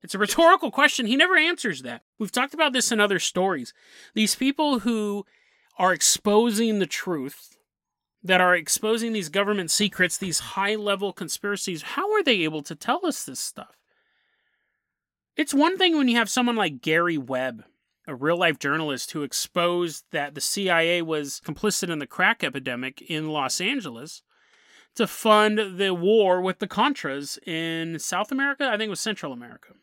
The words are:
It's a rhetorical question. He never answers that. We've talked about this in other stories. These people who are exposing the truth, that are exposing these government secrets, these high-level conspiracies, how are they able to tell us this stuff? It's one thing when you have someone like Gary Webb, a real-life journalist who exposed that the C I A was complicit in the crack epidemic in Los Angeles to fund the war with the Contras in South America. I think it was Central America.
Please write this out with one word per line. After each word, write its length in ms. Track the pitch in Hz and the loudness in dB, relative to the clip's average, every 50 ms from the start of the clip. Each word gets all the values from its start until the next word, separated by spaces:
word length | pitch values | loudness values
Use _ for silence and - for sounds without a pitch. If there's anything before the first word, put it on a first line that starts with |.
| - | -12
It's 120 | 180 - | -10 -2
a 40 | 190 | -2
rhetorical 520 | 208 190 - - 330 330 370 370 330 262 | 0 2 4 6 8 8 8 6 4 -2
question. 360 | - - 285 285 - - 247 | 2 4 4 4 4 0 0
He 80 | 208 247 | 0 2
never 200 | 277 320 359 370 | 2 4 4 4
answers 460 | 330 302 330 359 - - 226 160 131 | 4 4 2 0 -2 -2 -4 -4 -4
that. 220 | 131 123 117 117 _ _ _ _ | -8 -10 -12 -12 _ _ _ _
We've 120 | 220 185 | -8 -4
talked 220 | - 247 254 277 - | 0 -2 -2 -2 0
about 200 | 311 320 294 254 | 0 0 2 2
this 180 | 254 - - | 0 0 0
in 80 | 240 214 | 2 2
other 200 | 208 202 196 165 | 2 2 2 0
stories. 540 | - - - 180 185 196 180 139 120 - - _ _ - - - - - _ | -2 -2 0 0 0 0 0 -2 -6 -12 -16 _ _ -20 -20 -20 -20 -8 _
These 220 | 214 214 202 - | 0 0 0 0
people 440 | - 254 269 277 - 311 294 277 233 | 0 0 0 0 2 2 2 2 0
who 460 | - 247 233 220 214 208 202 202 196 _ _ _ _ _ _ _ _ _ _ | 0 0 0 0 -2 -2 -4 -6 -8 _ _ _ _ _ _ _ _ _ _
are 160 | - 185 185 180 | 0 2 2 2
exposing 880 | 175 - - - - _ 208 202 214 233 240 208 208 233 226 214 202 | 2 2 2 0 2 _ 4 6 6 6 4 2 2 2 2 2 0
the 60 | 185 | 0
truth, 720 | - - - - 190 175 147 127 139 - - - - _ _ _ _ _ _ _ _ _ _ _ _ _ _ | -2 -2 -6 -4 -4 -4 -4 -4 -8 -10 -16 -20 -20 _ _ _ _ _ _ _ _ _ _ _ _ _ _
that 200 | - 175 185 180 | -2 2 4 4
are 140 | 180 180 180 | 6 6 4
exposing 580 | 170 156 - - - - 214 226 233 226 233 220 | 4 2 -2 -4 -2 0 0 0 0 0 -2 -2
these 160 | 214 180 156 | -4 -4 -2
government 420 | 151 196 202 202 214 202 180 156 | -2 0 0 0 0 -2 -2 -2
secrets, 460 | - - 208 196 - - 185 175 - | 0 0 0 0 2 0 0 0 0
these 220 | - 202 185 156 - | -4 -4 -4 -4 -4
high-level 720 | - - - 196 196 202 214 214 208 202 196 190 202 196 180 | -4 -4 -4 -4 -2 -2 -2 -2 -2 -2 -2 -2 -2 -6 -6
conspiracies, 680 | - 185 151 - - - 202 202 190 - - 180 151 | -8 -10 -10 -8 -6 -4 -4 -4 -4 -4 -6 -8 -8
how 320 | - - - - 370 415 427 | -8 -8 -6 -4 -2 0 0
are 100 | 427 359 | 2 4
they 180 | 302 233 190 | 4 2 4
able 200 | 160 156 156 156 143 | 2 0 -2 -4 -8
to 120 | - 160 | -8 -12
tell 300 | - - - 254 349 381 | -6 -2 -2 -2 0 0
us 180 | 330 - - - | -2 -2 -2 -8
this 160 | - 131 - | -10 -10 -8
stuff? 360 | - - - - - _ _ _ _ _ _ _ _ _ _ _ _ _ _ _ _ _ _ _ _ _ _ _ _ _ _ _ _ _ _ _ _ _ _ - | -10 -10 -10 -14 -20 _ _ _ _ _ _ _ _ _ _ _ _ _ _ _ _ _ _ _ _ _ _ _ _ _ _ _ _ _ _ _ _ _ _ -4
It's 140 | 311 - - | -4 0 2
one 240 | 277 294 339 381 | 2 2 2 2
thing 180 | 370 370 359 330 | 2 2 2 4
when 140 | 302 277 247 | 4 2 2
you 80 | 233 | 2
have 120 | 233 226 208 | 2 0 0
someone 280 | - 247 247 240 233 | 0 0 0 0 2
like 240 | 220 202 165 143 123 | 0 0 0 -2 -4
Gary 360 | - 156 156 165 175 175 165 | -2 0 2 2 2 2 0
Webb, 460 | 147 127 117 135 127 131 131 120 110 - _ _ _ _ _ _ _ _ | -4 -4 -4 -4 -2 -2 -4 -6 -8 -18 _ _ _ _ _ _ _ _
a 80 | - 143 | -14 -10
real-life 460 | 120 135 156 170 175 180 165 147 - | -4 0 0 2 4 2 2 2 0
journalist 520 | - 143 147 160 160 151 135 123 - - | -2 -2 -2 -2 -2 -4 -4 -6 -8 -8
who 120 | - 160 147 | -6 -6 -6
exposed 800 | 127 - - - - _ 175 170 175 175 175 175 165 147 - _ _ | -4 -4 -6 -6 -4 _ 0 0 0 0 0 -2 -4 -6 -12 _ _
that 240 | - 151 143 143 147 | -6 -6 -6 -6 -6
the 60 | 147 | -6
C 280 | - - - 202 202 185 | -6 -4 -4 -2 0 2
I 120 | 175 165 | 2 2
A 200 | 165 170 175 175 | 2 2 2 0
was 380 | 170 160 160 151 147 139 - - _ | 0 -2 -2 -4 -4 -6 -10 -12 _
complicit 440 | - 151 - - 214 - - - 180 | -10 -8 -2 -2 0 0 0 -2 -4
in 100 | 165 151 | -4 -6
the 80 | 143 | -6
crack 360 | - - - 180 202 226 _ - | -8 -2 2 2 2 2 _ -2
epidemic 580 | - - - 131 135 123 120 127 131 131 - - | -4 -4 -4 -6 -6 -6 -6 -6 -8 -10 -14 -10
in 260 | - 170 156 156 156 | -6 -6 -4 -4 -2
Los 320 | 151 151 135 127 - - | -2 -2 -2 -2 -2 -2
Angeles 600 | 180 208 277 277 196 147 117 113 135 160 - - _ _ _ _ _ _ _ _ _ _ - - _ _ _ | -2 -2 -2 -4 -6 -8 -12 -12 -14 -16 -18 -20 _ _ _ _ _ _ _ _ _ _ -20 -20 _ _ _
to 120 | - 226 | -2 -2
fund 720 | - - - - 226 214 214 214 214 214 214 214 196 185 175 | -2 -2 -2 4 6 6 8 6 4 4 2 -2 -2 -2 -2
the 140 | 196 190 185 | 0 0 0
war 480 | 175 170 196 220 226 208 185 180 180 | 2 2 4 6 6 6 4 4 2
with 180 | 185 185 180 _ | 2 -2 -2 _
the 80 | 214 | -8
Contras 720 | 190 - 196 233 285 277 - - 147 135 143 143 139 - - _ | -6 0 2 2 2 0 -2 -4 -6 -6 -6 -8 -10 -12 -12 _
in 520 | 190 165 160 165 165 165 165 165 165 165 151 | -8 -6 -4 -4 -4 -4 -4 -6 -6 -6 -8
South 340 | - - - 180 214 - 269 | -6 -4 -4 -4 -4 -2 -2
America. 340 | 262 277 285 277 _ 294 | -2 -2 -2 -2 _ -2
I 40 | 262 | -2
think 160 | 220 202 220 | -2 -2 -2
it 20 | 214 | -4
was 100 | 185 - | -4 -6
Central 320 | - 220 208 - - 147 | -4 -6 -6 -6 -8 -10
America. 440 | 127 120 120 117 - - - _ - _ | -10 -10 -14 -18 -20 -20 -20 _ -20 _